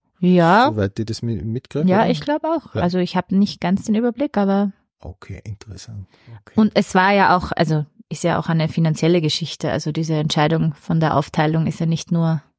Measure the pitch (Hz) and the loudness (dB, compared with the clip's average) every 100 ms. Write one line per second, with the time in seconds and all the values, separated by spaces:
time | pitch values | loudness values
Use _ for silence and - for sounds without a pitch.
0 | _ - 180 180 165 202 269 104 101 - | _ -4 2 4 6 4 4 2 -2 -2
1 | 110 110 117 117 113 120 - 143 180 185 | -8 -6 -6 -6 -4 -8 -6 -2 2 2
2 | 240 247 - 302 320 330 - - 175 180 | 2 0 -2 -4 -2 -4 -4 -4 -2 0
3 | 180 185 - 190 202 - 175 196 - 214 | -2 -2 -2 0 0 -2 -2 -2 0 0
4 | 240 233 294 208 196 196 202 - _ _ | 0 -2 -4 0 0 2 0 -4 _ _
5 | - - - 95 - 101 107 92 - 104 | -18 -18 -16 -14 -12 -16 -14 -18 -16 -16
6 | 92 _ - 110 - - 214 - - 190 | -16 _ -20 -20 -8 0 2 2 0 2
7 | 190 202 190 180 - - 156 156 147 _ | 4 4 4 2 0 -2 0 0 -2 _
8 | - 160 170 160 156 165 156 - 160 151 | -14 -6 -2 -2 0 0 0 0 0 2
9 | 160 175 156 - 156 - 151 143 151 151 | 2 2 2 -2 -6 -6 -4 -4 -4 -4
10 | 160 156 151 160 151 160 160 - - 165 | -2 -2 0 0 2 2 0 -4 -2 0
11 | 156 143 147 - 151 160 151 - 165 165 | 2 0 0 0 0 0 -2 -2 -2 -2
12 | - 170 165 156 - | -2 -2 0 -2 -6